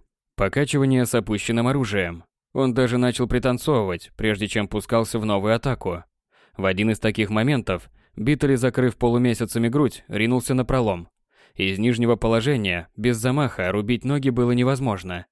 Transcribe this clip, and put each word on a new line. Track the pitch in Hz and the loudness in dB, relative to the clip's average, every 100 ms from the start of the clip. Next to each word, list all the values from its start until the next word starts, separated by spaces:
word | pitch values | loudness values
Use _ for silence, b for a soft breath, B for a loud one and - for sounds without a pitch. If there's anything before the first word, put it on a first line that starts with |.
| _ _ _ - | _ _ _ -2
покачивание | 98 139 143 143 135 127 120 | 0 0 0 2 4 2 2
с | |
опущенным | 117 101 104 117 117 120 | 0 0 -2 0 0 2
оружием. | 139 110 101 87 85 - _ _ | 0 0 -2 -2 -6 -18 _ _
Он | 135 131 | -2 0
даже | 120 123 123 | 2 2 2
начал | 123 120 120 | 0 0 0
пританцовывать, | 123 127 123 - 127 95 87 - - | 0 0 0 0 0 0 -4 -10 -4
прежде | 110 98 104 | -2 -2 -2
чем | 110 101 | -2 -2
пускался | 104 - 117 110 117 | -4 0 0 0 -2
в | 107 | 0
новую | 98 107 113 | 0 2 0
атаку. | 135 117 92 85 - _ _ b b - | 0 -4 -4 -8 -12 _ _ b b -2
В | 95 | 0
один | 92 110 | 2 0
из | 104 | 0
таких | 110 107 101 | -2 -2 0
моментов | 107 131 131 98 90 - _ _ - | 0 2 0 -2 -6 -8 _ _ -4
Битали, | 117 143 143 127 | -2 2 2 2
закрыв | 127 131 123 - | 2 2 0 2
полумесяцами | 120 120 123 113 113 117 117 | 2 4 2 0 -2 0 0
грудь, | 143 135 - - | 2 0 -2 -6
ринулся | 104 113 127 - | -2 0 0 0
на | 127 120 | -2 0
пролом. | 131 110 87 87 _ _ b b - | 0 0 -2 -8 _ _ b b -4
Из | 95 95 | -2 0
нижнего | 120 117 117 117 | 0 2 2 2
положения, | 113 113 131 131 98 87 - - | 2 2 2 0 0 -4 -6 -4
без | 120 110 | -2 0
замаха, | 127 143 131 - 92 | 0 0 -2 -2 -2
рубить | 104 104 120 | -2 0 -2
ноги | 127 143 131 | -2 -2 0
было | 120 120 | 0 2
невозможно. | 123 127 135 131 92 92 87 - | 2 2 0 -2 -4 -6 -10 -12